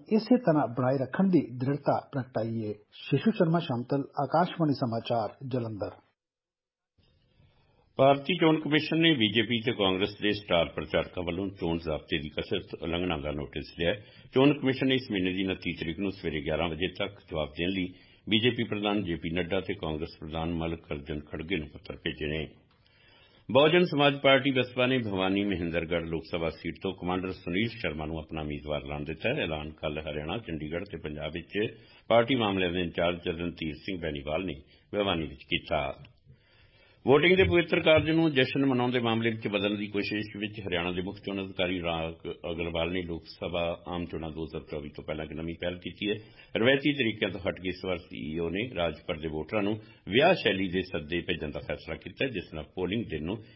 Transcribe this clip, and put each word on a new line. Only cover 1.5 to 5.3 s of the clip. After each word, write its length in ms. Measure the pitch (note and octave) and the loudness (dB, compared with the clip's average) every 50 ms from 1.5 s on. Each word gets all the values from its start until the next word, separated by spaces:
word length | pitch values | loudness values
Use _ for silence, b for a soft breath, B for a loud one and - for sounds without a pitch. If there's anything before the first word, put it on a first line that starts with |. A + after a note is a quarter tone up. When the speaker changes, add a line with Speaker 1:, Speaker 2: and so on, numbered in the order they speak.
| B2 B2 | -4 -4
Speaker 1:
ਦ੍ਰਿੜਤਾ 400 | B2 C3 C#3+ D3 - - C#3 - - - | -2 -2 -2 0 2 2 2 2 0 -4
ਪ੍ਰਗਟਾਈ 540 | - C#3 A#2 - - A2+ A2 A2+ A2+ A2+ A2 | -6 -6 -6 -4 -4 -4 -2 -2 -2 -4 -4
ਹੈ। 60 | G#2 G#2 - _ _ | -4 -6 -8 _ _
ਸ਼ਿਸ਼ੂ 380 | - - - - D3 C3+ - A3 | -20 -16 -2 0 0 2 4 2
ਸ਼ਰਮਾ 280 | G#3 - F3+ D#3+ E3 F3 | 4 4 4 4 4 2
ਸ਼ਾਮਤਲ, 460 | E3 - B2+ A#2+ B2 - C#3+ C#3 C3+ - - - | 0 -2 -4 -4 -2 -2 -2 -2 -2 -2 -4 -4
ਆਕਾਸ਼ਵਾਣੀ 520 | C#3+ B2+ - D#3 F3+ F3+ - - E3 D3+ C3+ | 0 2 2 2 2 2 0 0 2 2 2
ਸਮਾਚਾਰ, 600 | - C3+ A#2+ A2+ A#2 - - B2 A#2 G#2+ G#2 | 0 0 -2 -2 -2 -2 0 0 0 0 -2